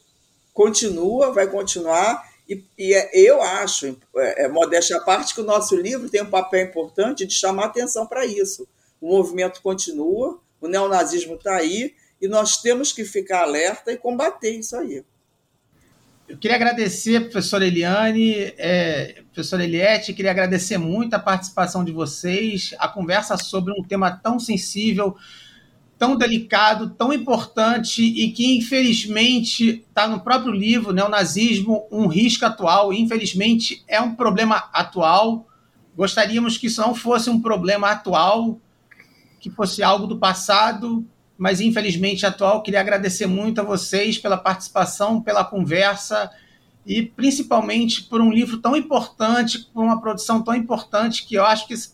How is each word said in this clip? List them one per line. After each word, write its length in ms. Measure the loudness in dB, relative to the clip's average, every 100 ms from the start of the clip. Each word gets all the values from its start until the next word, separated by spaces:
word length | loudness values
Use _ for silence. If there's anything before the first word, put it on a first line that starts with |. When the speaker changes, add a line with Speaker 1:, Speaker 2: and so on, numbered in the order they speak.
| _ _ _ _ _
Speaker 1:
continua, 800 | 2 2 2 -2 -2 -2 2 2
vai 160 | 2 0
continuar, 760 | -2 -6 -4 0 2 2 0 -6 _ -12
e, 140 | -12 -12 -4
e 160 | 2
é, 180 | 2 4
eu 280 | 8 8 8
acho, 560 | 4 0 -2 -4 -6 -10 _ -2
é, 300 | 0 0 0
é, 20 |
modéstia 500 | 2 2 2 2 0
à 40 |
parte, 340 | 2 0 0 -4
que 60 |
o 40 | 0
nosso 300 | 0 2 0
livro 340 | 0 -6 -2
tem 140 | -4
um 60 | 0
papel 360 | -2 0 0 -2
importante 600 | -4 -6 -2 -2 -2 -4
de 80 | -2
chamar 300 | -2 -2 -2
atenção 420 | -4 -4 -4 -6
pra 180 | -4 -2
isso. 420 | -2 -4 -6 -16 _ _ _
O 100 | 0
movimento 520 | 2 2 0 -4 -4
continua, 760 | -4 -4 -6 -4 -2 -2 -2 -6 _ _
o 80 | -4
neonazismo 680 | -2 0 2 0 -2 -6 -8
tá 180 | -4 -2
aí, 380 | 0 -2 -6 -10 _ -8
e 80 | -2
nós 300 | 0 0 0
temos 340 | 0 0 -2
que 140 | -6 -6
ficar 380 | -6 -2 0
alerta 480 | 0 2 0 -2 -6
e 60 | -6
combater 540 | -6 -2 -2 -4 -6
isso 240 | -6 -8 -8
aí. 280 | -8 -10 -16 _ _ _ _ _ _ _ _ _ _ _ -20
Speaker 2:
Eu 100 | -6
queria 180 | -2 0
agradecer, 680 | 0 0 -2 -4 0 0 0
professora 380 | -4 -2 0 0
Eliane, 840 | 0 0 2 2 2 2 0 -4 -6
é, 640 | -2 0 0 -2 -6 -12 -16
professora 320 | -10 -4 -2
Eliette, 500 | 0 2 4 2 -2
queria 180 | -4 0
agradecer 460 | 0 2 0 -2 -2
muito 360 | -2 -2 0
a 60 | -2
participação 680 | 0 -2 -2 -2 -2 -2 -4
de 60 |
vocês, 840 | -4 -6 -6 -4 -2 -2 -4 -6 -4
a 80 | -4
conversa 500 | -4 -2 -2 0 -4
sobre 340 | -4 -4 -4
um 120 | -6
tema 260 | -4 0 0
tão 280 | -2 -4 -2
sensível, 760 | -2 -4 -4 -2 0 2 0 -4 -14 -20 -20 -20 _ _ _ -2
tão 200 | 0 2
delicado, 720 | 2 0 0 4 4 2 -4
tão 240 | -2 -2
importante 880 | 0 0 -2 -2 0 0 0 -2 0
e 280 | 2 2 -2
que, 260 | 0 2 2
infelizmente, 1300 | 0 0 2 0 -2 0 2 2 -2 0 0 0 -4
tá 140 | -2 0
no 120 | 0
próprio 320 | 0 0 0
livro, 400 | -2 0 0 0
Neonazismo, 960 | 0 0 0 0 2 0 2 0 -2 -2
um 180 | -2 0
risco 380 | 2 2 2 -2
atual. 460 | 0 2 4 4
Infelizmente, 920 | 2 0 0 -2 0 2 2 0 -8 -4
é 140 | -2
um 120 | -2
problema 560 | -2 0 2 2 0 -2
atual. 760 | -4 -4 0 4 4 4 -2 -8 _ _ _ _ -4
Gostaríamos 640 | -2 0 0 0 0 -2
que 100 | -4
isso 140 | 0
não 120 | -2
fosse 360 | 0 0 0 2
um 120 | 0
problema 500 | 0 0 0 2 2
atual, 680 | 0 0 2 4 2 0 -6 _ _ _ _ _ _ _ _
que 100 | -12
fosse 320 | -4 -4 0
algo 240 | 2 2 0
do 140 | 0
passado, 840 | 0 0 2 4 4 0 -4 -4 -6 _ _ -4
mas, 260 | 0 2
infelizmente, 640 | 2 2 0 0 0 0 -2
atual. 360 | 0 2 2
Queria 180 | 0 0
agradecer 460 | 2 0 0 -2 -2
muito 360 | -2 -2 -2
a 20 |
vocês 540 | -2 -4 -2 -2 0 -2
pela 200 | -2 0
participação, 840 | 0 -4 -4 -2 -2 0 0 0
pela 220 | 0 0
conversa 880 | 0 -2 0 2 0 -2 -4 -4 -4 -10 _ _ _ _ -4
e, 180 | -2
principalmente, 1000 | -2 0 0 0 0 0 2 0 0 -2
por 180 | -2 2
um 100 | 4
livro 280 | 4 2 0
tão 160 | 0 0
importante, 920 | 2 0 -2 -2 2 2 0 -4 -8
por 100 | -2
uma 160 | 0 0
produção 440 | -2 -4 -2 -2
tão 120 | 0 -2
importante 720 | -2 -4 -2 -2 -2 -4 -2
que 100 | 2
eu 100 | 4
acho 220 | 2 -2
que, 80 | -10 -12